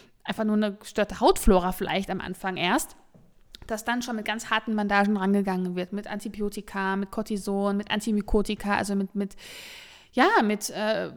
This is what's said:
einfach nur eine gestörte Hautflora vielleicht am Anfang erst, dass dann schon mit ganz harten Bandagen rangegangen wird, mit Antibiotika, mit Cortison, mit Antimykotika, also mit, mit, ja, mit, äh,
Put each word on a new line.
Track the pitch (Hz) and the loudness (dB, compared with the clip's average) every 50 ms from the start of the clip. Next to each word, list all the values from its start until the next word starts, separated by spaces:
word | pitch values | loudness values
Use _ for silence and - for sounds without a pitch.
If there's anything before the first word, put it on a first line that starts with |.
| - _ _ _ - | -20 _ _ _ -8
einfach | - 196 - 220 | -8 -4 -2 0
nur | 214 214 | 2 2
eine | 214 214 208 196 | 2 2 0 -2
gestörte | - - - - 220 202 - 190 - | -8 -14 -8 0 0 0 0 0 4
Hautflora | 226 339 392 - - 220 190 185 175 185 | 4 4 6 8 8 8 8 8 6 2
vielleicht | 180 - 202 - 156 196 190 - | -2 -2 -4 -2 -2 -2 -2 -2
am | - - | -6 -6
Anfang | - 175 180 - - 190 185 | -6 -8 -8 -6 -6 -6 -4
erst, | - 175 180 220 320 - - - - _ _ _ - - _ _ _ - _ - - - | -2 0 2 2 0 0 -4 -12 -20 _ _ _ -20 -20 _ _ _ -20 _ -20 -20 -10
dass | - 226 214 - | -10 -10 -6 -4
dann | 240 240 247 | -4 -4 -4
schon | 240 247 233 | -4 -4 -6
mit | 214 208 | -6 -4
ganz | 220 214 226 - - | -4 -6 -6 -4 -2
harten | 220 220 - 233 214 | -2 -2 0 -2 -2
Bandagen | 208 208 202 202 202 202 202 214 | -2 0 2 4 4 4 4 2
rangegangen | 196 190 196 202 202 190 190 185 185 185 180 180 | 2 2 2 2 2 2 0 0 -2 -2 -2 -2
wird, | 180 180 180 202 | -4 -4 -4 -6
mit | 208 208 | -8 -8
Antibiotika, | - 208 202 - 220 - 208 208 202 - 208 - - - 196 190 190 196 | -8 -10 -8 -8 -10 -6 -4 -6 -4 -6 -8 -12 -8 -6 -4 -2 -2 0
mit | 196 202 - | -2 -2 -4
Cortison, | - 226 208 - 214 196 - 208 196 196 202 202 202 | -4 -6 -4 -2 -4 -4 -2 -2 0 0 2 2 0
mit | 202 202 - | 0 -2 -2
Antimykotika, | 214 208 - 233 214 208 202 - 220 208 202 - 208 - - 208 202 | -2 -2 0 0 0 0 2 2 2 2 2 2 -2 -4 -2 0 0
also | - 196 202 202 | 0 0 0 0
mit, | 196 196 - - | -2 -2 -2 -2
mit, | 196 202 196 - - - - - - - - - - - - - - - _ - | -4 -4 -4 -6 -14 -18 -18 -18 -18 -18 -18 -18 -20 -20 -20 -20 -20 -20 _ 2
ja, | 247 269 381 453 - 233 | 4 4 6 6 4 4
mit, | 208 214 208 - - | 4 0 0 -4 -8
äh, | - 180 214 214 220 - 185 151 - | -6 -4 -2 -2 0 -2 -2 -6 -8